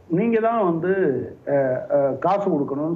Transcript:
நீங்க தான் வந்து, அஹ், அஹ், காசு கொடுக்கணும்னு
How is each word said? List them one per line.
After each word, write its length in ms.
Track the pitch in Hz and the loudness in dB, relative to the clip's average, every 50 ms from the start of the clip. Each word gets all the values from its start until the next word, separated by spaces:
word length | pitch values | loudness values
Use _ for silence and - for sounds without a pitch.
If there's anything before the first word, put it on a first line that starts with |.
| - - | -8 -2
நீங்க 320 | 165 175 220 233 226 220 | -2 0 2 2 2 2
தான் 260 | 214 226 233 233 202 | 2 0 0 2 0
வந்து, 260 | 175 165 165 156 180 190 190 185 151 131 123 - - - - - | 0 0 0 0 0 0 2 2 0 0 -2 -4 -8 -12 -12 -4
அஹ், 340 | - 143 139 135 131 127 127 - - | -2 0 2 2 2 0 -2 -2 0
அஹ், 300 | 143 143 139 135 127 120 | 2 2 2 2 0 0
காசு 300 | - 175 196 202 202 190 | 0 0 0 0 0 0
கொடுக்கணும்னு 460 | 170 147 143 131 139 139 151 165 170 | 0 0 -2 -2 -4 -4 -4 -4 -4